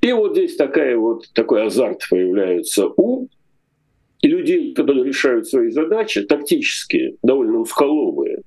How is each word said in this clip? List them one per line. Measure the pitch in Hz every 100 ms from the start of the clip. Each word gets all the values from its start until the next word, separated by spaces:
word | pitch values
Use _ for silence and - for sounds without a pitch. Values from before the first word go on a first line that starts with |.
И | 233
вот | 247 208
здесь | 175 175 -
такая | 143 165 143 120
вот, | 110 170 -
такой | - 113 117 110
азарт | 101 117 92 -
появляется | 92 92 98 95 87 - - 98 -
у | 202 262 262 _ _ _ _ _ _ _ _ _
людей, | - 185 339 - - -
которые | - 139 127
решают | 135 143 120 107
свои | 135 117
задачи, | 120 160 220 214 -
тактические, | 202 - - 320 233 - - - - -
довольно | 120 135 117 113
узколобые | 113 - 143 151 175 - - -